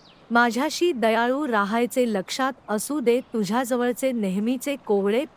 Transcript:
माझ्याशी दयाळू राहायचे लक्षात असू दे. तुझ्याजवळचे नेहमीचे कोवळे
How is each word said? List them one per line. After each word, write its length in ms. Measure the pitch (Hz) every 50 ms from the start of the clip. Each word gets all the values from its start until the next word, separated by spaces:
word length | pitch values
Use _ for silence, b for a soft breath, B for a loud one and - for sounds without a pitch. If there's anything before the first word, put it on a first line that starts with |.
| - - - - - -
माझ्याशी 600 | 226 233 240 240 214 240 294 311 - - 339 359
दयाळू 560 | 294 226 214 220 226 226 233 247 262 285 311
राहायचे 680 | 254 233 202 202 196 226 233 240 240 - 262 247 233 208
लक्षात 400 | 190 175 - - - 262 269 254 - - -
असू 300 | 208 214 - - 285 302
दे. 220 | 233 233 233 262
तुझ्याजवळचे 920 | 254 - - 220 202 170 214 247 269 220 262 240 247 247 240 - 262 262
नेहमीचे 640 | 247 233 202 190 185 202 214 233 262 254 - 285 277
कोवळे 500 | 269 - - 208 202 190 202 214 247 311 - -